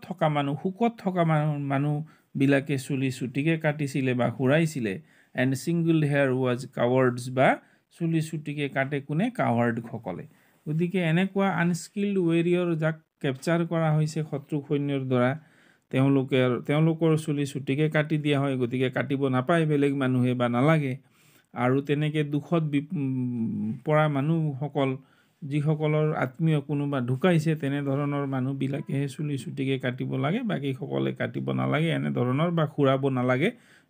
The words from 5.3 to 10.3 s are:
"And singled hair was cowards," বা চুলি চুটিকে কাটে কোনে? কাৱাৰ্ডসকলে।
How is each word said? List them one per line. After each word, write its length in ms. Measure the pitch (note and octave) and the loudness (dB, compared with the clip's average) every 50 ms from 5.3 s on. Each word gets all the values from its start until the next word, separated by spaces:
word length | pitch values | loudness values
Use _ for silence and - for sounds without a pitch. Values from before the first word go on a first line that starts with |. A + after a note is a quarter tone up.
| - | -2
"And 160 | B2+ B2+ C3 C3+ | -2 0 0 0
singled 500 | C3 - E3+ E3+ E3+ E3 E3 E3 D#3+ D3+ | -2 -2 -2 -2 0 2 2 2 2 2
hair 260 | C#3+ C#3+ C#3+ C#3+ C3+ B2+ C3 C3 | 2 2 2 2 2 2 2 2
was 160 | B2+ B2 B2 C#3 - - | 0 0 -2 -4 -8 -2
cowards," 540 | - B2 A#2+ B2+ C3 C3 B2 B2 B2 A#2+ C3 | 0 2 4 4 4 4 4 2 0 -6 -4
বা 260 | B2+ B2+ C3 F3 C4+ - - _ _ _ _ _ | 2 4 4 4 4 0 -4 _ _ _ _ _
চুলি 300 | _ - E3+ E3 E3 D#3+ | _ -6 -2 0 0 0
চুটিকে 480 | D#3 - - D3+ D3+ D3+ C#3+ D3 C#3+ C3+ | -2 -2 -6 -8 -8 -8 -6 -4 -4 -2
কাটে 320 | - C#3 C3+ C3+ D3 C#3+ | -2 -2 -2 -2 -2 -6
কোনে? 280 | C3 - D3 D#3+ G#3 B3+ | -4 -4 -2 -2 -2 -2
কাৱাৰ্ডসকলে। 1000 | A#3 - C3+ B2 A#2 A#2 A#2+ A#2+ A2+ A#2 - - - G#2 - F#2+ F2+ F2 - - | -2 0 0 2 2 2 2 2 0 -2 -6 -8 -12 -10 -8 -8 -8 -8 -10 -14